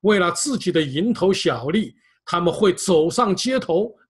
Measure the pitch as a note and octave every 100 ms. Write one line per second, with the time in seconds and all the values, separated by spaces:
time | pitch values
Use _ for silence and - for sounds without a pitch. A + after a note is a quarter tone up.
0 | G3 G#3 F3 D#3+ D4 B3 F3+ E3 D3+ C3+
1 | G#3+ A#3 F#3 F#3+ E3 A#2+ B2+ F#3+ E3 _
2 | _ _ - F3 F3 D#3+ G#3 - - E3+
3 | E3 D#3 A#3+ F#3 B3 C4 - E3+ A3+ -
4 | _